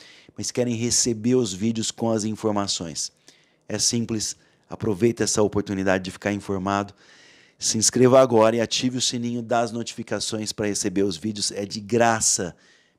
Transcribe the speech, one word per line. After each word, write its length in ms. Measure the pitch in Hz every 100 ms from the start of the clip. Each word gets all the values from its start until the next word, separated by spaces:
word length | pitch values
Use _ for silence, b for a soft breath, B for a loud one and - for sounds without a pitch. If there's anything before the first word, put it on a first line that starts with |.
| B B B -
mas 140 | 104
querem 240 | - 123 113
receber 580 | 120 107 123 113 110
os 180 | 127 117
vídeos 380 | 92 110 113 110
com 220 | - 117
as 100 | 110
informações. 880 | 107 104 110 101 98 - 85 71 - _ b b b b -
É 80 | 107
simples, 600 | - 120 113 113 101 - b b b
aproveita 540 | - 107 95 117 117
essa 180 | 107 -
oportunidade 640 | 104 104 101 98 95 95
de 80 | 92
ficar 200 | - 104
informado. 640 | 101 90 98 95 101 101 - b b b b b b
Se 180 | - 113
inscreva 440 | 104 123 127 131
agora 340 | 131 117 110
e 60 | 117
ative 380 | 110 - 127 123
o 20 |
sininho 420 | - 123 120 120
das 300 | 113 117 117
notificações 800 | 117 113 - 113 107 - 113 107
para 160 | - 104
receber 340 | 98 107 95
os 140 | 101 85
vídeos. 340 | 110 104 98
É 160 | - 101
de 140 | 110
graça. 760 | 101 117 117 113 101 - 90 - b b b